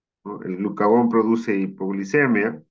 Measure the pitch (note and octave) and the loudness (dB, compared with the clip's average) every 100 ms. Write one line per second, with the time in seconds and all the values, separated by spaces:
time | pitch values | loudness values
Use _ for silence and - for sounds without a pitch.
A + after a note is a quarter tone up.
0 | _ _ G2+ G#2 - F#2 G#2 - G#2 A#2 | _ _ -16 -12 -8 -4 -4 0 4 4
1 | A#2 A#2 A2 A2+ A2+ G2 F#2+ - F#2+ G2 | 4 2 2 0 0 -2 -2 -6 -6 -6
2 | G2 D3 C3+ G#2+ A2 - - | -2 2 2 2 0 -4 -14